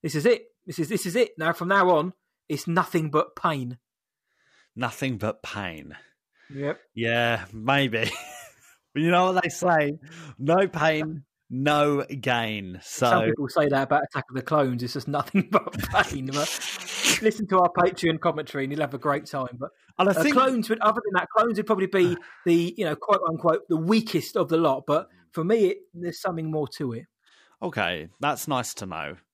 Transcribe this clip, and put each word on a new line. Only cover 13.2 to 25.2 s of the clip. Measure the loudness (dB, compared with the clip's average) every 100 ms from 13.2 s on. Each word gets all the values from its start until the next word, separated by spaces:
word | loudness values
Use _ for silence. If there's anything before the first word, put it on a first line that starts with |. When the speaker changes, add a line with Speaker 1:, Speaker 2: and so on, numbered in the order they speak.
| 4
Speaker 1:
people | 0 0
say | 0 2
that | 2
about | 2 0
Attack | 0 -8 -6
of | -8
the |
Clones. | 0 2 2 -2
It's | -6
just | -6 -4
nothing | -6 0 0 2
<laughs> |
but | 0 0
pain. | -8 0 0 0 -4 -4
But | -4 -4 -4 -8 -10 -10 -2 0 2
listen | 2 0 0
to | 2
our | 4 2
Patreon | 0 2 -2 0
commentary | -2 -2 -6 -6
and | -4
you'll | -4
have | -4
a | -2
great | -2 -2 -4
time. | -8 -8 -10
But, | -14 _ _ 0
Speaker 2:
And | 2
I |
Speaker 1:
uh, | 4
Speaker 2:
think | 4 4
Speaker 1:
Clones | 4 2 -2
would, | 2
other | 2 2
than | 0 -2
that, | 2 2
Clones | 2 0
would | 0
probably | 0 2
be | 4 2 2 -8
Speaker 2:
<sighs> | -4 2
Speaker 1:
the, | 4 2 -2
you | -4
know, | -2
quote | 2 2 2
unquote, | 0 2 2 0
the | 0
weakest | 4 2 4 -2 -2 -2
of | 0
the | 2
lot. | 2 0 0
But | -2 -2 _